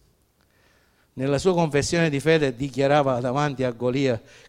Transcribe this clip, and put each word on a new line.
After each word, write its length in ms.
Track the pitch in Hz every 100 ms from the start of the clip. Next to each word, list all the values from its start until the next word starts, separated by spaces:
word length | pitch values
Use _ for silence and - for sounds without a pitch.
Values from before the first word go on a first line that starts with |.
| _ _ _ _ _ _ _ _ _ _ _ -
Nella 200 | 135 139
sua 160 | 190
confessione 560 | 170 165 139 131 170 165
di 100 | 139
fede 380 | 139 165 139 117
dichiarava 640 | 139 123 139 151 135 123
davanti 420 | 127 131 147 127
a 80 | 127
Golia 500 | 113 123 131 135 113 - -